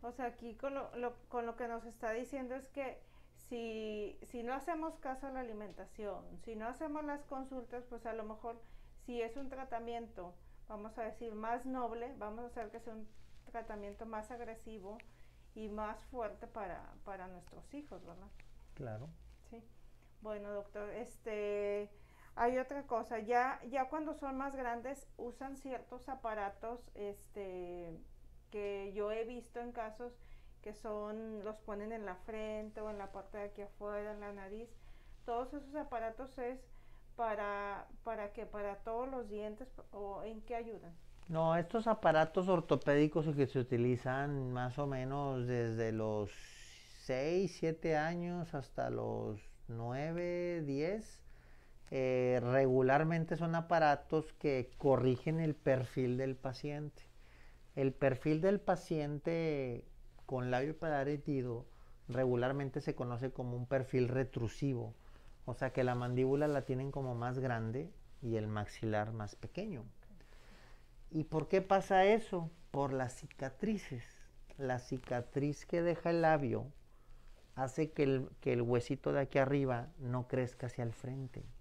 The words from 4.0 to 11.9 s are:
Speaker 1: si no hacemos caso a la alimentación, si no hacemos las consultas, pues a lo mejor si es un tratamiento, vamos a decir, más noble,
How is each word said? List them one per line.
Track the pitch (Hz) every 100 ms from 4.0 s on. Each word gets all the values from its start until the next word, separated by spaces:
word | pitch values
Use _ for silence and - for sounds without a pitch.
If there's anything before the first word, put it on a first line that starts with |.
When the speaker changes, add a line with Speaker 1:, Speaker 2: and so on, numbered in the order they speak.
| 208 -
Speaker 1:
si | - 240
no | 233
hacemos | 269 294 320 320 311
caso | 277 262 277
a |
la | 262
alimentación, | 247 214 208 170 190 - 208 180 180 175
si | - 220
no | 220
hacemos | 254 320 294 294
las | 285
consultas, | 285 269 262 262 233 247 247
pues | 233
a | 233
lo | 226
mejor | 214 214 233 233 - - - - -
si | 240
es | 226 233
un | 277
tratamiento, | 262 269 233 233 233 226 - 175 180 - - -
vamos | 214 208 220
a |
decir, | 220 220 233
más | 214 220 240
noble, | 262 262 233